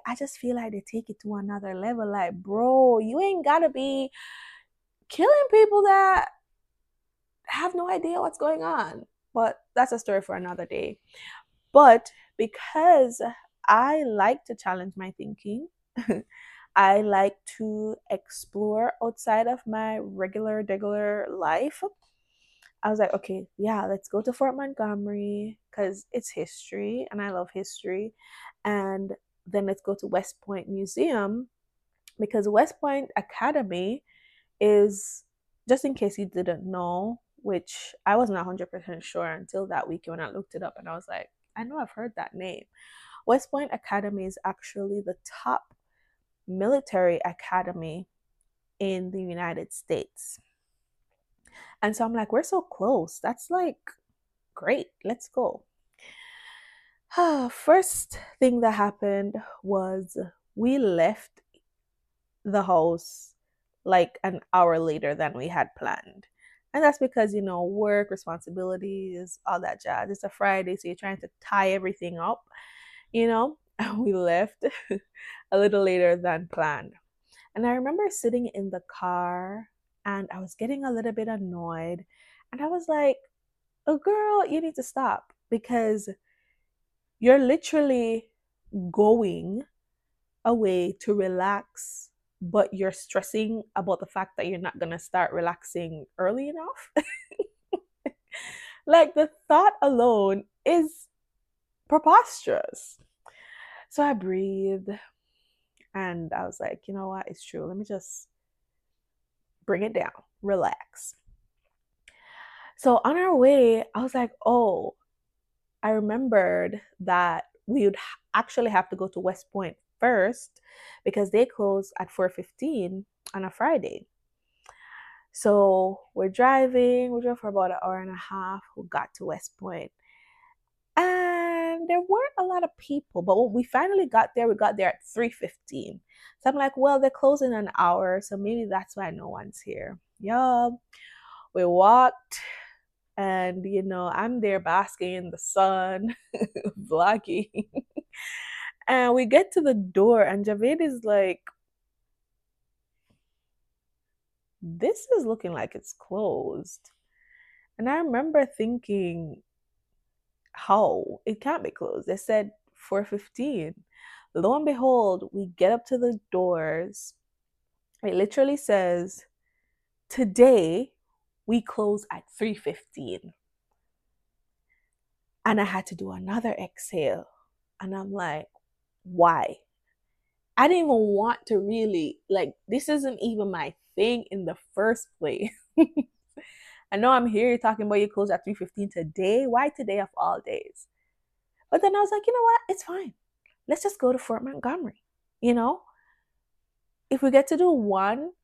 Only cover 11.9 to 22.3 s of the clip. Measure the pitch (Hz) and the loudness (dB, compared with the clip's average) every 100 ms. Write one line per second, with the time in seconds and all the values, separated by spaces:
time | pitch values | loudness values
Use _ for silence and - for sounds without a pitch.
11.9 | 233 - _ _ - 220 - - 311 339 | 10 6 _ _ -6 -6 -6 -8 2 6
12.9 | 320 254 240 233 - _ _ - 214 262 | 8 6 0 -8 -10 _ _ 4 6 6
13.9 | 311 277 208 202 277 - 226 190 185 185 | 2 0 2 2 2 -6 -8 -6 -6 -8
14.9 | 190 190 - 214 208 208 226 339 _ _ | -12 -14 -12 -14 -12 -10 -10 -12 _ _
15.9 | - 233 202 - - - - - - 196 | -10 -4 -4 -6 -20 -20 -20 0 4 6
16.9 | 202 214 196 196 - - - 220 214 214 | 6 4 2 2 -2 -20 -10 -8 -6 -6
17.9 | 220 - - - - - 202 214 214 240 | -8 -8 -8 -8 -18 -12 -6 -2 0 -2
18.9 | - 233 233 - 220 233 247 220 220 220 | -2 -6 -4 0 2 2 -2 -6 -6 -4
19.9 | 220 202 196 190 214 220 214 208 196 202 | -6 -8 -6 -6 -4 -4 -4 -4 -4 -2
20.9 | 208 208 208 - 190 156 165 277 - 403 | -2 -2 -4 -6 -4 0 0 -2 -6 -12
21.9 | - _ _ _ | -12 _ _ _